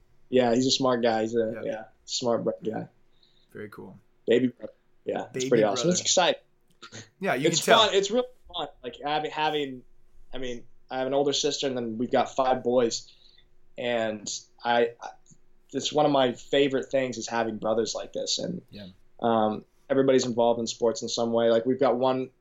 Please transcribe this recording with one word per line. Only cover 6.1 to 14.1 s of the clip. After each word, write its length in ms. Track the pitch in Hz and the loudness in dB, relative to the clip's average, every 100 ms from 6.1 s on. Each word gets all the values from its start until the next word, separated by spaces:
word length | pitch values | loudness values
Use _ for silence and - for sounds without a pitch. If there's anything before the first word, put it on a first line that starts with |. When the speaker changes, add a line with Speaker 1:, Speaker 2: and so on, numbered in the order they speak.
| 185 165 - _ _ _ _ - - - - | 2 2 0 _ _ _ _ -20 -18 -20 -6
Speaker 2:
Yeah, 140 | 190 | -2
you 140 | 127 160 | 0 0
Speaker 1:
It's 100 | - | 2
Speaker 2:
can 60 | - | 6
tell. 120 | 214 208 | 6 6
Speaker 1:
fun. 80 | |
It's 160 | 190 196 | 2 0
really 160 | 240 247 - - | 0 -2 -8 -16
fun. 140 | 175 143 - | -12 -12 -12
Like, 140 | 123 - | -14 -8
having, 260 | 143 151 151 | -4 -4 -4
having, 520 | 156 156 151 139 127 - - - - - | -2 -2 -2 -4 -8 -16 -20 -20 -20 -12
I 40 | 127 | -8
mean, 260 | 127 120 - - - | -6 -8 -14 -20 -10
I 80 | 131 | -4
have 80 | 131 | 0
an 80 | |
older 180 | 139 143 | 2 2
sister, 340 | 135 147 139 139 | 0 -2 -2 -4
and 100 | 123 | -4
then 220 | 117 110 | -4 -4
we've 120 | 120 | 0
got 240 | 127 113 | 0 2
five 280 | - 131 127 | 0 2 2
boys, 460 | 120 127 117 - - - - _ _ - - - | 2 2 2 0 -10 -20 -20 _ _ -20 -18 -8
and 520 | 120 117 110 | -2 -2 -2